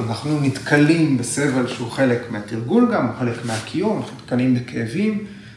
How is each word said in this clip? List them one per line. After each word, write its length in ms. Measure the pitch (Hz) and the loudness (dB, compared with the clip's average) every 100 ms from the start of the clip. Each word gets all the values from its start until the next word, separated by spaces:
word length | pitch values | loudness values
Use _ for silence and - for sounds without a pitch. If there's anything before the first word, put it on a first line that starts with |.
| 113 | -2
אנחנו 340 | 110 147 151 | -2 -2 0
נתקלים 760 | 139 - - 147 147 170 151 123 | 0 -2 2 6 6 6 4 2
בסבל 500 | 113 139 143 127 117 | 0 0 0 0 -2
שהוא 240 | 117 117 | -4 -6
חלק 400 | - 131 117 - | 0 2 2 -2
מהתרגול 600 | 104 - 117 120 226 233 | -8 -8 -6 2 4 4
גם, 140 | 190 123 | 2 -2
הוא 80 | - | -2
חלק 260 | 120 117 123 | -4 -4 -6
מהקיום, 520 | 113 - 156 214 - | -6 -6 -2 -2 -2
אנחנו 200 | 110 - | -6 -12
נתקלים 380 | - 123 127 123 | -4 0 2 2
בכאבים, 720 | - 120 107 165 220 208 - - - | 0 -6 -4 -2 0 -2 -6 -14 -18